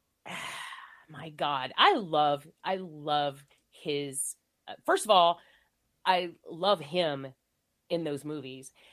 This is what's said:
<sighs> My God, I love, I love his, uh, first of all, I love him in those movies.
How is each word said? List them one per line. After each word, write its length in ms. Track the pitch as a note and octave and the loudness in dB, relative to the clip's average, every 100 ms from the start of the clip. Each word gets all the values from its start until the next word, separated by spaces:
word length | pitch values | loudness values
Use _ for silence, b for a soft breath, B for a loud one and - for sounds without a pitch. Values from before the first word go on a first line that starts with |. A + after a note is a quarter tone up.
| _ _ F3 | _ _ -14
<sighs> 840 | F3+ - - - - - - _ | -12 -12 -12 -14 -16 -20 -20 _
My 200 | D3+ D#3+ | -16 -16
God, 440 | D3+ D#3 C#3 B2+ - | -4 -2 -2 -4 4
I 180 | D4 C#4 | 6 6
love, 520 | F3+ D#3 D3 C#3+ D3+ _ | 2 2 4 2 -4 _
I 140 | F3 F#3+ | -6 -4
love 640 | F#3 D3+ D3 D3 C#3+ C#3 C#3+ b _ | -6 -10 -2 0 0 -4 _ b _
his, 640 | _ D#3+ C#3+ C#3+ C3+ - - _ _ - | _ -4 -4 -4 -8 -8 -10 _ _ -20
uh, 80 | - - | -8 -2
first 180 | F4+ | 0
of 60 | - | 6
all, 300 | G3 E3+ E3+ b b b _ _ _ - | 6 6 2 b b b _ _ _ 0
I 300 | F#3 F3 E3+ - | 2 0 -10 -18
love 300 | E3+ F#3 F#3+ | -2 0 0
him 480 | C#3+ F3+ E3 C#3 C3+ - _ _ _ _ _ | 0 -2 0 -4 -10 -16 _ _ _ _ _
in 160 | E3+ D#3+ | -4 -4
those 180 | C#3+ | -6
movies. 480 | D3+ D3+ C3 C3 C3 b b | -8 -12 -12 -16 -18 b b